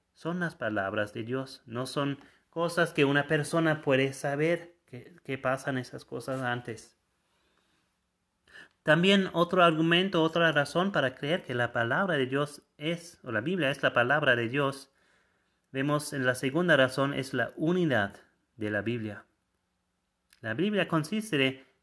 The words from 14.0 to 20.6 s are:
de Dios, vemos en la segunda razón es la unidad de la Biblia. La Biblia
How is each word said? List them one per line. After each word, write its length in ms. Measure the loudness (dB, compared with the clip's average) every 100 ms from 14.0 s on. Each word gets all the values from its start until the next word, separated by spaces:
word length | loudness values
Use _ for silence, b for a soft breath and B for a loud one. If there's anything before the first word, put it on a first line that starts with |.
| 2 2 2 2
de 140 | 0
Dios, 420 | 0 -2 -4 -12 _ _ _ _ _ _ _ _
vemos 420 | -4 0 0 -2
en 120 | -2 0
la 100 | 0
segunda 420 | 0 0 4 4
razón 360 | 4 2 -2
es 200 | -2 -4
la 180 | -2 -4 -2
unidad 600 | -2 0 2 2 0 -6 _ _ _ -8
de 160 | -4
la 100 | -2
Biblia. 420 | -2 -4 -6 -12 -18 _ _ _ _ _ _ _ _ _ _ _
La 140 | -8
Biblia 320 | -4